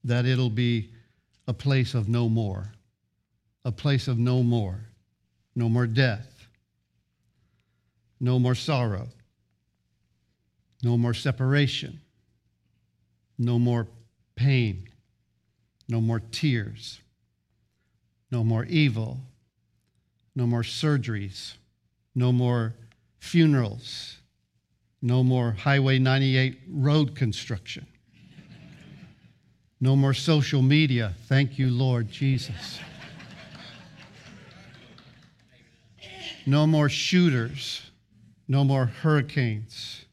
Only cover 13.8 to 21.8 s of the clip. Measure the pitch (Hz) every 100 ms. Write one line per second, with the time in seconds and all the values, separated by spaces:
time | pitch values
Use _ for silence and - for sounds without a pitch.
13.8 | 110 - _ _ _ - 131 131 113 90
14.8 | 92 _ _ _ _ _ _ _ _ _
15.8 | - 113 113 113 110 - 156 120 104 110
16.8 | - - _ _ _ _ _ _ _ _
17.8 | _ _ _ _ _ 123 113 113 131 170
18.8 | 147 110 113 127 131 _ _ _ _ _
19.8 | _ _ _ _ _ 135 120 120 113 -
20.8 | 156 143 113 104 98 92 - - _ _